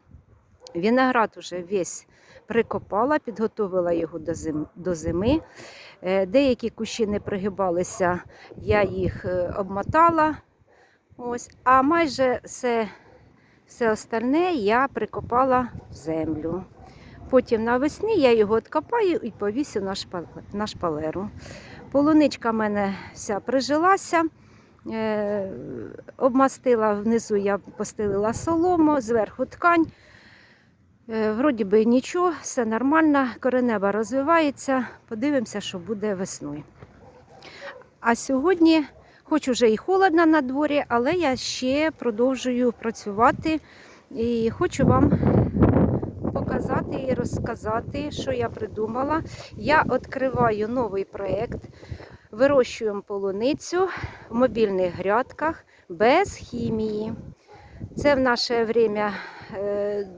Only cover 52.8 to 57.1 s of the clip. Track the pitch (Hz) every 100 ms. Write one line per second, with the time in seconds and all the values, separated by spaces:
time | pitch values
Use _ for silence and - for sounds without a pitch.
52.8 | 220 202 - 202 196 196 247 302 - 349
53.8 | 370 - - - - 233 254 220 208 185
54.8 | 180 170 180 220 262 - 302 320 - _
55.8 | - 180 226 320 392 - - 240 233 220
56.8 | 220 214 220